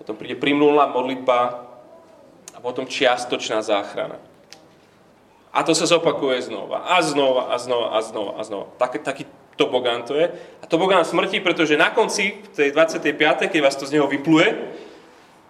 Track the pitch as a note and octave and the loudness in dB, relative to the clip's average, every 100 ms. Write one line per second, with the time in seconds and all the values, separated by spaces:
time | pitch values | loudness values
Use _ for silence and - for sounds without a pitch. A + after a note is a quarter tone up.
0 | - G#2+ - B2 C#3 C#3+ D3 D3 C#3 B2 | -14 -12 -10 -4 0 4 4 4 4 0
1 | B2+ C3 B2+ B2 B2 - - - - - | -4 -2 0 2 0 -4 -14 -20 -20 -20
2 | - - - - - - B2 B2+ B2+ - | -20 -20 -20 -20 -20 -12 -8 -8 -6 0
3 | B2+ B2 - C3 - A2+ G#2+ G2+ G#2 - | 2 2 -2 -6 -2 -4 0 0 -2 -6
4 | G#2 - - - _ - - _ _ _ | -8 -10 -18 -20 _ -20 -20 _ _ _
5 | _ _ _ _ _ - D3+ D#3+ E3+ E3 | _ _ _ _ _ -2 2 2 4 2
6 | D#3 - C#3 B2+ A2 G#2 F#2 - A2+ F3+ | 2 0 0 -2 -4 -8 -6 -6 0 2
7 | D#3+ C#3+ C3+ B2+ - A#2+ B2 A#2+ A2 A2 | 2 2 2 2 0 -2 -2 -2 0 -2
8 | A2 A2 G2+ - G#2+ G2+ - - - - | -2 -6 -8 -8 -8 -10 -10 -4 -4 -4
9 | - C3+ D3 - - - C#3+ B2+ A#2+ A#2+ | -6 -8 -12 -20 -8 -2 0 0 0 -2
10 | B2+ C#3+ E3+ - - - - E3 F#3 F#3+ | -2 0 0 -2 -16 -20 -4 0 2 2
11 | D#3+ E3+ F#3 G3+ F3+ E3+ D#3 D3+ F#3+ A3+ | 2 0 0 -2 -2 0 2 4 4 2
12 | G3 G#3+ G3+ G#3 - - C#3+ C#3 D#3+ F3 | 0 0 -4 -6 -8 -2 2 4 2 2
13 | D#3 C#3+ D3+ F3 F#3+ E3 C#3 - C3+ D3+ | -2 2 2 2 0 2 2 0 0 0
14 | C#3 C#3 E3 D#3 G3 A#3 - - - - | 2 0 4 4 4 0 -6 -14 -18 -20
15 | - - - - _ | -20 -20 -20 -20 _